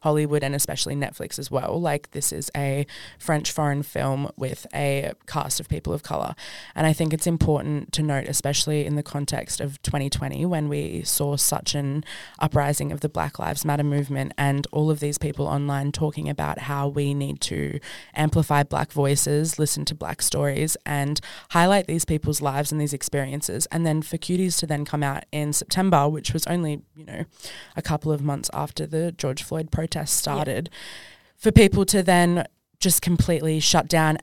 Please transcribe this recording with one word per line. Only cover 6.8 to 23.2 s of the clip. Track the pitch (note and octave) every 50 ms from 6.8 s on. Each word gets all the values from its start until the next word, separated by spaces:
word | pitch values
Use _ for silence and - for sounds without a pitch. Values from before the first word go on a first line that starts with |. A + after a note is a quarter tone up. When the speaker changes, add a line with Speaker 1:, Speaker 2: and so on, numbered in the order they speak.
| D#3
Speaker 1:
I | D#3+ D#3
think | - E3 D#3 D3+
it's | D#3+ -
important | F3 E3+ D#3+ - - D3+ C#3 - D3 D3+ D3 - - -
to | - D3+
note, | D3+ C#3+ C#3 - -
especially | C3 - - C#3 C#3+ - - D#3 D3+ D3+ C#3+
in | - D3
the | D3 D3
context | - - D3 C#3+ - - C3+ - - - -
of | - C#3+ C#3 -
twenty | _ - - D3 C3+ C#3
twenty, | - - - C3+ - - D3+
when | F3+ F3+ D#3+ D3+ D3
we | C#3+ D3 D3 - - - D3
saw | - - - D3 C#3+ C#3+
such | C#3 - - - - - - -
an | D3 C#3+ C#3 C#3 D3+ D3+ - - - - - - -
uprising | D3+ D#3 - D3+ C#3+ C#3+ D3 - C#3+ C#3+ D3
of | C#3+
the | - D3
Black | - - D#3+ D3+ - -
Lives | - - - C#3+ -
Matter | D#3 C#3+ C#3+ D3
movement | D3 C#3+ C#3+ C#3+ C3+ C#3 C3+ C3+ - -
and | - C#3+ C#3 C#3 C#3 C#3 -
all | - D#3+ D3+ D#3
of | D#3 D3
these | D3 D3 D3
people | - - D3 D3 - C#3+
online | - - C#3+ C#3+ C#3+ C#3+ C#3 C#3 C#3+ C#3+
talking | - D#3+ D3+ D3 - D3+ D3
about | D3 C#3 D3+ D3 D3 -
how | - C3+ C#3+ C#3+ C#3 C#3+
we | C#3+ D3 C#3+ C#3 C#3+
need | C#3+ C#3 C#3 C#3+ C#3+
to | - - - D3+ - C#2+ - D3 - - - - - - -
amplify | - D3+ D3+ - E3 D#3 - D3 C#3+ C#3+
black | - - C#3+ - - -
voices, | D3 C#3+ C#3 C#3+ C#3+ - C#3+ D3 D3 D#3 D#3+ - -
listen | D#3 D3 - D3+ D3
to | - D3+
black | D3+ - - E3 -
stories, | - - - - D3 C#3+ C#3 - D3+ D#3 - - _
and | - D3+ C#3+ C#3 C#3+ D3+ - - - - - - - -
highlight | F3 E3+ F#3 G3+ G3+ F3+
these | - D#3 E3+ -
people's | - E3 D3+ - - D3+ - D3
lives | C#3+ C3+ C#3 D3+ D3
and | D#3 D#3
these | D3+ D3 C#3+
experiences. | C#3 - - - D3